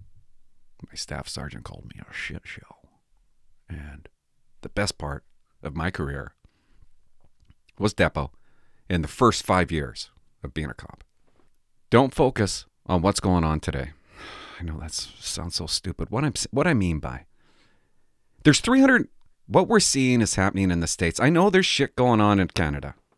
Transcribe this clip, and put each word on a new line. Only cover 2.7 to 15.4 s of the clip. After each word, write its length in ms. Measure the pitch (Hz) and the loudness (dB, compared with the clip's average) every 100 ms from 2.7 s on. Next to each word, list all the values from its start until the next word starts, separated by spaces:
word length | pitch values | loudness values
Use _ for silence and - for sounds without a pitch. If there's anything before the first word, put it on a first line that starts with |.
| - _ _ _ _ _ _ _ - - | -20 _ _ _ _ _ _ _ -20 -16
And 400 | 80 73 71 - _ _ _ _ - | -14 -14 -18 -20 _ _ _ _ -18
the 80 | - | -8
best 300 | - 104 - | -4 -4 -4
part 260 | 71 71 - _ _ _ | -8 -10 -12 _ _ _
of 120 | 76 | -10
my 160 | 78 85 | -6 -4
career 440 | - 71 69 - - _ _ _ _ - - - - - _ _ _ _ - | -4 -6 -8 -12 -18 _ _ _ _ -20 -20 -20 -20 -20 _ _ _ _ -4
was 160 | 104 | -2
Depo 360 | - 85 - 69 - - _ _ _ - | 2 0 0 -6 -10 -20 _ _ _ -4
in 140 | 90 | -2
the 60 | 76 | -2
first 340 | - 120 - | 2 2 4
five 300 | - 92 87 | 2 2 2
years 380 | 78 69 - - _ _ _ | -2 -6 -10 -16 _ _ _
of 100 | 67 | -12
being 160 | 80 76 | -8 -8
a 40 | |
cop. 300 | - - - - _ _ _ _ _ _ _ - | -10 -16 -20 -20 _ _ _ _ _ _ _ 2
Don't 240 | 113 135 | 4 4
focus 520 | - 135 - 98 - - _ - | 2 0 0 -2 -4 -12 _ -2
on 160 | 90 | 0
what's 180 | 92 - | 2 2
going 240 | 98 90 | 2 2
on 140 | 80 76 | 2 0
today. 300 | - 71 64 - _ - | -4 -6 -8 -14 _ -20
<sighs> 360 | - - - - | -18 -18 -18 -12
I 20 | |
know 160 | 87 78 | -10 -10
that 140 | 80 | -10
sounds 640 | - - - - - | -10 -12 -12 -12 -10